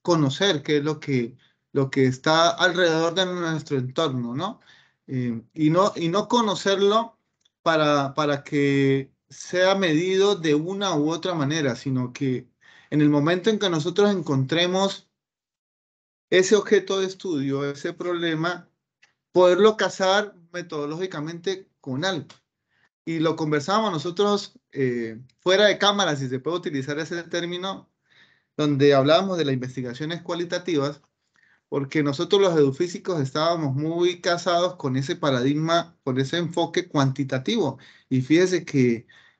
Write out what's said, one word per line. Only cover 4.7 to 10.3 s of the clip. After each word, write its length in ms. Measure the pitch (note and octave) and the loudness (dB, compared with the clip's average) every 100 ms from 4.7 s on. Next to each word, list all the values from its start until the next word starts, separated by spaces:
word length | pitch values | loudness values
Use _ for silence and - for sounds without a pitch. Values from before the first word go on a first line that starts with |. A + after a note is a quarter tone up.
| _ _ _ - | _ _ _ -10
Eh, 360 | C3 B2 A2+ - | -6 -4 -6 -10
y 160 | - D3+ | 0 2
no, 220 | E3+ G3+ - | 4 2 0
y 120 | E3 | -2
no 200 | G3 G#3 | -2 0
conocerlo 880 | A#3+ A3 E3+ G3+ F#3+ G3+ A3 A3+ _ _ _ _ _ | 0 0 -2 0 2 2 2 -2 _ _ _ _ _
para, 520 | E3 D#3+ D3+ D3 C3+ | 0 2 2 2 0
para 300 | C#3+ D3 C#3+ | -2 -2 -2
que 680 | - D3 C#3 C#3 C3+ C3+ C3+ _ _ | -2 0 2 2 2 0 -4 _ _
sea 460 | - - F3+ F#3 | -20 -6 2 2
medido 600 | G3 F3+ D#3 F#3 F#3+ G3 | 4 2 2 2 2 2